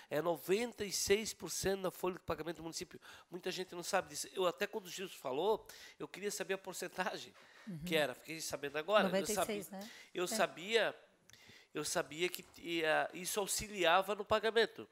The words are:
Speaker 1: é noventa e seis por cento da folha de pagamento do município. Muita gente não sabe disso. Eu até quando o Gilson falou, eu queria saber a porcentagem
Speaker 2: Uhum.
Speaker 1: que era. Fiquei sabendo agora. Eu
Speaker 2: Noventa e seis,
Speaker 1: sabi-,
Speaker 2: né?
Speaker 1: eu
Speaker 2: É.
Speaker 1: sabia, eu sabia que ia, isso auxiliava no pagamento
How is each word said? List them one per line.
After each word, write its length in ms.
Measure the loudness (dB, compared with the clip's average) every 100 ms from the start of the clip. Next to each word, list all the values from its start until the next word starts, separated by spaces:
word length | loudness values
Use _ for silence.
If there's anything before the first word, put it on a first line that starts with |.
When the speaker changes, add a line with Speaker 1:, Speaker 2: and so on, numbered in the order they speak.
| -4
Speaker 1:
é 140 | 0
noventa 600 | 0 0 2 2 2 -4
e 80 | -4
seis 440 | 0 2 2 0
por 160 | -6 -6
cento 320 | -2 0 0
da 80 | -2
folha 240 | -2 -4
de 60 | -2
pagamento 360 | -6 -6 -6 -8
do 60 |
município. 360 | -8 -8 -10 -14 -18 -20 -12
Muita 220 | -8 -6
gente 220 | -6 -6
não 80 | -8
sabe 260 | 0 0 0
disso. 180 | -6 -6
Eu 140 | 0 2
até 200 | 2 -2
quando 200 | -4 -8
o 40 |
Gilson 280 | -10 -10 -8
falou, 460 | -4 0 2 2 -2 -18 -18 -12
eu 100 | -12
queria 220 | -8 -6
saber 240 | -4 -4
a 40 | -4
porcentagem 760 | -6 -8 -6 -4 -4 -4 -10 -18 -20 -16 -10
Speaker 2:
Uhum. 120 | -8
Speaker 1:
que 100 | 2
era. 200 | 4 2
Fiquei 260 | -2 -10 -8
sabendo 380 | -6 -4 -4 -2
agora. 260 | 4 6
Eu 40 | 6
Speaker 2:
Noventa 220 | 4 2
e 40 |
seis, 320 | 0 0 -2 -6
Speaker 1:
sabi-, 180 | -12
Speaker 2:
né? 60 | -14 -16 -10
Speaker 1:
eu 100 | -4
Speaker 2:
É. 20 | 0
Speaker 1:
sabia, 680 | 2 2 0 2 2 2 -2 -12 _ _ -20 -20 -20 _
eu 100 | -6
sabia 420 | -2 0 -2 0 -2
que 120 | -2 -10 -12
ia, 540 | -4 0 4 4 2
isso 260 | -4 -4 -2
auxiliava 760 | 0 -2 -4 2 6 6 4
no 100 | -2
pagamento 640 | 2 2 4 4 4 0 -14